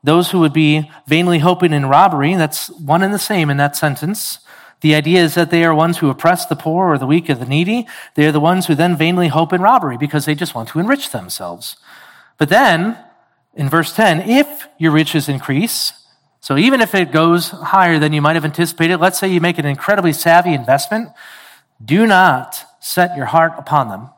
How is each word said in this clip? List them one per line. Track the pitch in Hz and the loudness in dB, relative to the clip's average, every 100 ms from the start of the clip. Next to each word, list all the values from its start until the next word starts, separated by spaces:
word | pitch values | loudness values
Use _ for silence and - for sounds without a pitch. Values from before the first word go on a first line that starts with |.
Those | 139 165 175 | 2 2 2
who | 185 | 2
would | 160 | 2
be | 147 156 151 147 - - | 2 2 2 -2 -14 -2
vainly | 160 175 170 | 0 2 2
hoping | 165 180 180 | 2 2 2
in | 147 135 | 0 2
robbery, | 143 190 135 143 185 | 4 4 2 0 0
that's | 151 - - | -2 -4 -12
one | - 147 165 | -14 -2 0
and | 190 | 0
the | 208 | -2
same | - 202 151 | -2 -2 0
in | 139 | 0
that | 143 | 0
sentence. | 143 151 135 151 214 - - _ - - _ | 0 -4 -4 -6 -6 -10 -12 _ -20 -20 _
The | 156 | 2
idea | 151 147 180 | 2 4 2
is | 165 | 2
that | 175 170 | 0 0
they | 170 | 2
are | 165 | 2
ones | 156 165 175 | 2 0 0
who | 151 | -2
oppress | 131 170 175 | 0 0 0
the | - | -2
poor | 151 160 170 185 | -6 -4 -2 0
or | 139 | 0
the | 131 | 0
weak | 160 165 | 0 0
or | |
the | 127 123 | -6 -2
needy. | 147 180 233 226 - - | -2 -2 -4 -6 -16 -8
They | - 151 | 0 0
are | |
the | 151 | 2
ones | 156 185 180 | 0 0 0
who | |
then | 147 175 | 0 0
vainly | 165 160 180 170 | 0 0 0 0
hope | 147 165 | 0 0
in | 180 | 0
robbery | 190 254 160 120 | 2 2 0 -6
because | 147 151 151 | -4 -4 -4
they | |
just | 151 170 | -4 -6
want | 117 113 | -8 -8
to | 156 | -6
enrich | 202 277 - | -2 -4 -4
themselves. | 117 92 - 90 85 - - _ - - - _ _ | -12 -12 -12 -12 -14 -16 -18 _ -20 -20 -20 _ _
But | 147 | 2
then, | 202 269 165 196 226 - _ _ _ _ | 4 4 2 -2 -6 -16 _ _ _ _
in | - 139 | -8 -2
verse | 160 160 | 0 -2
ten, | - 214 160 | 0 2 2
"If | 190 254 294 - - _ | 2 0 0 -4 -20 _
your | 160 | 2
riches | 151 151 160 147 | 2 2 -2 -2
increase," | 135 - 135 226 - - - _ _ _ _ | -6 -2 -2 -2 -4 -8 -10 _ _ _ _
so | - 139 | -4 0
even | 226 269 | 2 2
if | 220 | 0
it | 196 175 | 0 0
goes | 156 165 170 170 | 2 2 2 -2
higher | - - 196 180 160 | -10 -2 2 2 2
than | 151 | 0
you | 151 | 0
might | 147 165 | 0 0
have | |
anticipated, | 156 147 170 - 165 175 | -2 -2 -4 0 0 2
let's | 180 185 | 0 0
say | 190 | -2
you | 180 | 0
make | 170 165 | 0 -2
an | |
incredibly | 147 139 - 202 175 | -4 -4 -2 0 0
savvy | 147 170 170 175 | -2 2 2 4
investment, | 143 120 139 - 214 233 _ - - - - _ _ | -4 0 -2 0 -6 -8 _ -20 -20 -20 -20 _ _
"do | 107 170 226 | -2 2 4
not | 190 185 135 - - - _ | 6 4 2 -4 -16 -18 _
set | - - 175 175 | -8 -2 -2 -2
your | 120 | -2
heart | 165 160 160 | 0 0 -4
upon | 143 147 120 | -2 -2 -2
them." | 98 123 | -8 -16